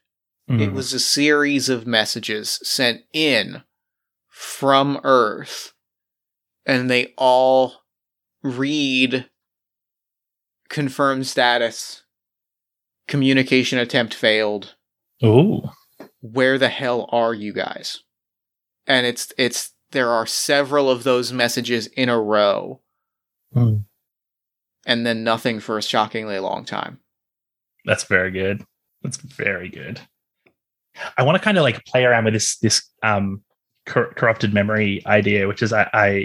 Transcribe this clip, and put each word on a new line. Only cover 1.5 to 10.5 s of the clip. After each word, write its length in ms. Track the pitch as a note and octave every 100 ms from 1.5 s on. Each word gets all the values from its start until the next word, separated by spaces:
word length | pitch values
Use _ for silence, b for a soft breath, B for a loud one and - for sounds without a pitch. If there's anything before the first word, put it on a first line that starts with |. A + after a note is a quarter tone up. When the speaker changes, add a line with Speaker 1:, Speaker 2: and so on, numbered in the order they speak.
| C#3 C3
Speaker 1:
of 180 | B2 A2+
messages 720 | A2+ G#2+ A#2 G#2 G#2+ G#2+ -
sent 400 | - - B2 A2+ _
in 500 | D#3 D#3 A#2+ G2 F#2+ - _ _ _ _ _ _
from 720 | - - - C3+ C3+ C#3 C#3 C#3
Earth, 640 | B2+ A2 - - - - _ _ _ _ _ _ _ _ _ -
and 260 | C3 B2+
they 220 | B2 B2 -
all 640 | C3 B2+ C3 C3 B2+ - _ _ _ _ _ _
read, 840 | C#3 B2 C#3 D3+ C#3 C3 C3 B2+ B2+ _ _ _ _ _ _ _ _ _ _ _ _